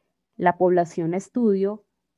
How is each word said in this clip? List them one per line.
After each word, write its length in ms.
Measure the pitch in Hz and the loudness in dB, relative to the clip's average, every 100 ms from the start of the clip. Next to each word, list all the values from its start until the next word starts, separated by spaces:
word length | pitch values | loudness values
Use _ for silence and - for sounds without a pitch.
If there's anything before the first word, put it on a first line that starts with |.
| _ _ _ - | _ _ _ -4
la 220 | 180 175 | -2 2
población 560 | 185 180 165 180 165 | 2 2 0 -4 -4
a 20 | 180 | -4
estudio 680 | - 247 226 196 196 214 _ _ _ | -6 -2 0 0 -2 -6 _ _ _